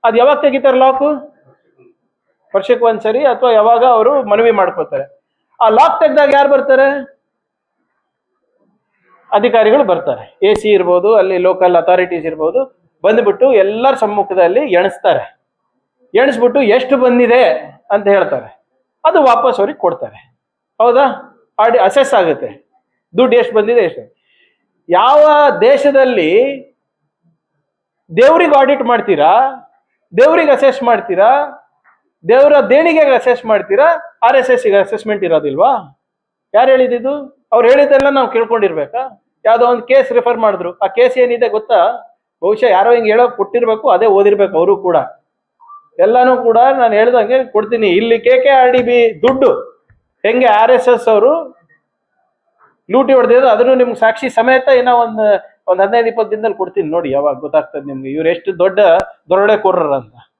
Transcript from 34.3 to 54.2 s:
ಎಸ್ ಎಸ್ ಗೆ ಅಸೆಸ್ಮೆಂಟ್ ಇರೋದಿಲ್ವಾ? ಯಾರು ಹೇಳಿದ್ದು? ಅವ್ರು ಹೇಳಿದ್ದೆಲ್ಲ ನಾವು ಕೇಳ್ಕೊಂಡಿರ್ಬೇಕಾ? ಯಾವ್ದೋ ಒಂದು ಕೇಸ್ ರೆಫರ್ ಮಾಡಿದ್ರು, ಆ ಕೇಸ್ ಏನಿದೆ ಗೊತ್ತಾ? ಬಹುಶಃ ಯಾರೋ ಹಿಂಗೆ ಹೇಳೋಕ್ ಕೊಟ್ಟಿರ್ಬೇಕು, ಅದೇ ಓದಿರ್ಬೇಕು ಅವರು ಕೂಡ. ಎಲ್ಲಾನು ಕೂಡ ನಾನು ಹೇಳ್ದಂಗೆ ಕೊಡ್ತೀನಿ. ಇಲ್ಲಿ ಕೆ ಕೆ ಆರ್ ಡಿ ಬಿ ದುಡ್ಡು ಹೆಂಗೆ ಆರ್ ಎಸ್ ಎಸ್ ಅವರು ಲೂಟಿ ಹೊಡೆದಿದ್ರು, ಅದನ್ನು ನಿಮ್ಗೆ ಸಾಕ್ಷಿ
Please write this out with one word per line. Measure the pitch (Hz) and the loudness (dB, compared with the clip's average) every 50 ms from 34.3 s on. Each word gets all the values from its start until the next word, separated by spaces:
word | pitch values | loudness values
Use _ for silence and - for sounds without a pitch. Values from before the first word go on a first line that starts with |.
| 277 269 | 2 2
ಎಸ್ | 254 262 247 | 2 0 -2
ಎಸ್ | 247 - 214 | 0 0 0
ಗೆ | 196 202 185 | 0 0 0
ಅಸೆಸ್ಮೆಂಟ್ | - 220 214 - 220 214 196 185 | -2 -6 -10 -6 -6 -6 -4 -2
ಇರೋದಿಲ್ವಾ? | 170 165 151 147 143 135 147 196 262 269 214 175 139 139 _ _ _ _ _ _ _ _ _ _ _ - | -2 -2 -2 -2 -4 -2 0 0 0 0 -4 -8 -14 _ _ _ _ _ _ _ _ _ _ _ _ 0
ಯಾರು | 214 254 262 262 | 0 2 2 2
ಹೇಳಿದ್ದು? | 254 254 - 247 240 226 262 285 294 277 269 _ _ _ _ - | 2 2 -2 -2 -6 -6 -6 -8 -8 -12 -18 _ _ _ _ -2
ಅವ್ರು | 233 233 233 | 2 4 4
ಹೇಳಿದ್ದೆಲ್ಲ | 269 285 285 277 285 269 269 285 277 | 4 4 4 2 2 2 2 0 0
ನಾವು | 277 247 233 - | -2 -2 -2 -2
ಕೇಳ್ಕೊಂಡಿರ್ಬೇಕಾ? | 226 226 220 233 226 202 185 160 156 143 139 - 240 262 269 220 _ _ _ _ _ - | -4 -4 -2 -2 -2 -2 -4 -4 -6 -10 -8 -8 -10 -10 -12 -16 _ _ _ _ _ -2
ಯಾವ್ದೋ | 214 226 233 247 240 | 0 2 2 2 0
ಒಂದು | 247 233 240 - | 0 -4 -2 0
ಕೇಸ್ | 262 269 262 - 233 | 2 2 2 2 -2
ರೆಫರ್ | 240 240 240 247 220 226 | -2 -2 -2 -4 0 -2
ಮಾಡಿದ್ರು, | 214 196 180 175 175 175 _ 202 | -2 -2 -4 -8 -12 -8 _ -8
ಆ | 185 - | -4 0
ಕೇಸ್ | 233 254 247 254 262 247 | 0 0 0 2 0 -2
ಏನಿದೆ | 240 240 233 247 214 208 | -2 0 -2 -2 -2 -4
ಗೊತ್ತಾ? | 220 214 - 233 185 170 214 - - - _ _ _ _ _ _ _ | -6 -4 -2 0 0 0 0 -2 -6 -14 _ _ _ _ _ _ _
ಬಹುಶಃ | 165 185 214 214 247 240 190 | -4 -4 -2 0 0 0 2
ಯಾರೋ | 180 220 233 240 | 2 2 2 2
ಹಿಂಗೆ | 233 226 214 214 | 2 0 0 2
ಹೇಳೋಕ್ | 233 247 233 - - | 2 0 0 -2 -6
ಕೊಟ್ಟಿರ್ಬೇಕು, | 196 - - 240 240 226 220 220 - 254 - | -8 -4 -4 -4 -2 -2 -4 -2 0 0 0
ಅದೇ | - 220 220 190 | 2 2 2 2
ಓದಿರ್ಬೇಕು | 196 202 208 202 202 202 185 - 160 | 2 2 2 2 2 -2 -2 0 -2
ಅವರು | 170 190 196 196 - | 0 0 -2 -2 -2
ಕೂಡ. | 185 170 147 127 - - _ _ _ _ _ _ _ _ _ - - - - _ _ _ - 175 | -2 -2 -2 -2 -4 -16 _ _ _ _ _ _ _ _ _ -20 -20 -20 -20 _ _ _ -2 0
ಎಲ್ಲಾನು | 208 233 247 254 254 254 247 233 | 2 2 2 2 2 0 0 0
ಕೂಡ | 233 220 226 247 269 269 269 | 0 2 2 2 2 2 0
ನಾನು | 240 226 208 208 | 0 0 2 0
ಹೇಳ್ದಂಗೆ | 226 240 247 240 208 214 254 262 254 - - | 0 2 2 0 0 0 -2 -2 -4 -2 -4
ಕೊಡ್ತೀನಿ. | 208 220 214 240 226 220 190 170 196 | -4 -4 -2 -4 -2 -2 0 0 0
ಇಲ್ಲಿ | 226 233 233 226 226 | 0 0 -2 0 2
ಕೆ | 240 254 254 254 | 0 0 2 2
ಕೆ | 285 277 262 | 2 4 4
ಆರ್ | 254 254 254 | 4 2 2
ಡಿ | 254 233 233 | 0 0 0
ಬಿ | 247 240 233 226 208 151 151 | 0 2 0 0 -2 0 -2
ದುಡ್ಡು | 247 269 269 277 220 143 - - - _ _ _ _ _ _ _ _ _ _ - | -2 0 2 0 0 0 -2 -8 -14 _ _ _ _ _ _ _ _ _ _ -4
ಹೆಂಗೆ | 202 233 247 254 233 208 208 | -2 -2 0 2 2 2 2
ಆರ್ | 226 240 254 | 2 2 2
ಎಸ್ | 254 254 247 247 | 2 2 0 0
ಎಸ್ | 233 240 226 220 | 0 0 0 2
ಅವರು | 202 214 262 311 330 311 254 - _ _ _ _ _ _ _ _ _ _ _ _ _ _ _ _ _ _ _ _ _ _ _ _ _ _ - 196 | 2 2 2 0 -2 -6 -12 -18 _ _ _ _ _ _ _ _ _ _ _ _ _ _ _ _ _ _ _ _ _ _ _ _ _ _ -2 -2
ಲೂಟಿ | 254 269 254 269 | 0 2 2 2
ಹೊಡೆದಿದ್ರು, | 254 - 214 233 254 269 | 2 4 4 2 4 4
ಅದನ್ನು | 254 214 - 247 254 262 254 | 2 2 2 2 2 2 2
ನಿಮ್ಗೆ | 247 240 226 - | 0 -2 -2 -2
ಸಾಕ್ಷಿ | 226 220 226 - | -2 -2 -2 -2